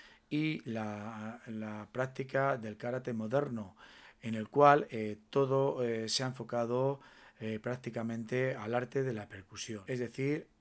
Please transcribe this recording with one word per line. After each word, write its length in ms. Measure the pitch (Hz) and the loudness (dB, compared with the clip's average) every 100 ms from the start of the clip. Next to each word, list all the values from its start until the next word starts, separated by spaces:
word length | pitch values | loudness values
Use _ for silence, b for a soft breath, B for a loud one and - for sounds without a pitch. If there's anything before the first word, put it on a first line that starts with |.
| B B _ | B B _
y 320 | 151 156 151 117 | -2 0 -2 -4
la, 720 | 113 107 104 107 110 110 120 - | -4 -4 -6 -8 -8 -10 -10 -10
la 420 | 110 107 107 104 | -8 -8 -8 -6
práctica 680 | 123 131 131 135 135 135 127 | -4 -4 -4 -2 2 2 2
del 200 | 110 107 | -4 -6
karate 340 | 120 127 127 | -4 -4 -2
moderno, 640 | 113 110 135 143 113 95 - B B B B | -2 2 2 0 -4 -8 -14 B B B B
en 160 | 113 110 | -4 -4
el 140 | 107 | 0
cual, 380 | 139 143 147 - | 8 10 10 4
eh, 300 | 117 107 107 - | -4 -4 -6 -2
todo, 560 | 139 135 135 139 156 120 | 2 4 4 2 2 0
eh, 240 | 113 110 | 0 0
se 140 | - | -2
ha 40 | 131 | -2
enfocado, 720 | 131 113 120 117 123 135 139 B B B - | -4 -4 -2 0 2 0 -2 B B B -8
eh, 200 | 110 110 | -6 -4
prácticamente 920 | 120 123 123 117 113 113 110 127 131 120 | -4 -6 -6 -4 -4 -4 -2 0 0 -2
al 200 | 107 120 | -2 -2
arte 280 | 123 139 | 0 -2
de 100 | 131 | 0
la 160 | 110 104 | -2 -6
percusión, 540 | 98 - 110 - 107 98 | -14 -14 -12 -8 -8 -4
es 120 | 123 | -4
decir, 480 | 117 127 135 156 - _ | -4 -2 0 -2 -4 _